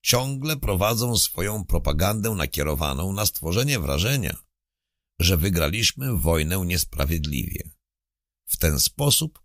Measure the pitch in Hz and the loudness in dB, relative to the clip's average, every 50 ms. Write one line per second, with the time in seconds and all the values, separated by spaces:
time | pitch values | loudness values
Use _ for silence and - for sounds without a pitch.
0 | - - 120 120 131 139 139 135 139 156 156 139 127 113 98 90 101 107 117 107 | 0 0 2 2 0 -2 -4 -4 -4 -4 -4 -2 -2 0 2 2 4 2 2 2
1 | 123 120 117 90 - - - - 95 104 107 104 87 - - - - 73 73 76 | 0 0 0 0 0 0 -2 -4 -4 -2 -2 -4 0 0 2 2 2 2 2 2
2 | 92 101 107 110 101 113 107 90 73 65 - - 71 78 73 69 80 71 65 69 | 2 2 2 0 -2 -2 -2 -2 -2 -2 -2 -2 -2 0 0 0 -2 -2 -2 -2
3 | 90 95 98 101 104 - - - 82 82 90 113 131 147 139 107 73 71 69 76 | -4 -4 -4 -2 -2 -2 -2 -4 -4 -2 0 0 0 0 0 0 0 0 0 0
4 | 87 120 143 131 95 - - - - _ _ _ _ _ _ _ _ _ _ _ | 0 0 0 0 -2 -4 -6 -6 -12 _ _ _ _ _ _ _ _ _ _ _
5 | _ _ _ - 82 87 95 78 85 101 87 87 78 73 95 113 110 - - - | _ _ _ 0 2 4 4 4 4 2 2 2 2 0 0 0 0 0 0 -2
6 | 135 131 117 85 78 82 82 80 76 80 92 98 90 87 90 82 - - - 76 | -4 -2 0 2 2 2 2 2 2 0 -2 -2 -2 0 0 -2 -2 -4 -4 -4
7 | 69 73 85 80 73 76 73 62 - - - - - - - _ _ _ _ _ | -2 0 0 -2 -2 -2 -4 -4 -4 -4 -6 -8 -10 -12 -16 _ _ _ _ _
8 | _ _ _ _ _ _ _ _ _ - - - 87 80 73 67 - - - - | _ _ _ _ _ _ _ _ _ -8 -2 0 2 2 2 2 0 0 0 0
9 | 71 143 - - 160 156 - - | 2 2 2 2 0 -2 -6 -14